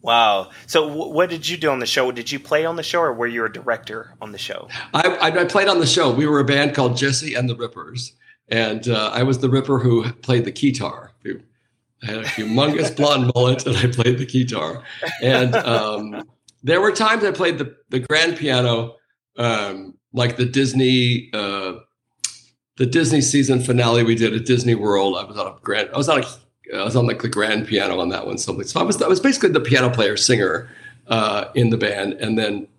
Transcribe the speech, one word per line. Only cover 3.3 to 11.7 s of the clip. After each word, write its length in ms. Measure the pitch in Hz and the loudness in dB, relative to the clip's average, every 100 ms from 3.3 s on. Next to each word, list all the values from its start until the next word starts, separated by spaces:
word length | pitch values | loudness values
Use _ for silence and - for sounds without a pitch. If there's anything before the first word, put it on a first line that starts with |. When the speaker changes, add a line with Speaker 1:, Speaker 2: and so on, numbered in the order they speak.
| 117 110 | -2 -6
Speaker 1:
a 60 | |
director 640 | 104 123 110 - 110 113 - | -6 -6 -6 -6 -12 -14 -18
on 100 | 107 | -16
the 60 | 101 | -12
show? 300 | - - - - - | -10 -10 -12 -14 -4
Speaker 2:
I, 140 | 147 175 | 0 0
I, 320 | 180 160 175 | 2 0 2
I 40 | 175 | 2
played 220 | 202 196 | 2 2
on 120 | 180 | 2
the 80 | 143 | 2
show. 240 | 180 147 | 2 2
We 140 | 120 151 | 2 2
were 120 | 147 | 2
a 60 | 131 | 4
band 280 | 139 143 147 | 2 2 2
called 200 | 123 123 | 0 0
Jesse 380 | 139 131 156 120 | 0 -2 -4 -4
and 140 | 123 | -4
the 60 | 117 | -4
Rippers. 580 | 117 - 85 123 - _ _ _ _ | -8 -10 -14 -14 -14 _ _ _ _
And, 380 | 113 110 107 113 | -2 0 -2 -2
uh, 240 | 110 107 | 0 0
I 100 | 117 | 0
was 160 | 131 123 | 0 2
the 100 | 127 | 2
Ripper 300 | 131 131 135 | 2 2 2
who 300 | 123 117 113 - - | 4 2 0 -6 0
played 180 | 123 107 | 2 2
the 60 | |
keytar. 560 | - 143 - 101 - - _ 101 | 0 0 0 -6 -8 -18 _ -12
I 800 | - _ _ _ | -12 _ _ _